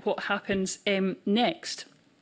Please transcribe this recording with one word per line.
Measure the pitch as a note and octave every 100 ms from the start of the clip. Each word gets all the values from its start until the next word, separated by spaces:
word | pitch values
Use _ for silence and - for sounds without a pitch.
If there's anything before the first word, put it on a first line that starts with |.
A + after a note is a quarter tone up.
what | - -
happens, | - G3+ - G3 F#3 - G#3
um, | G3 F#3+ - G3+
next. | G#3+ A3 - - - - _ _ _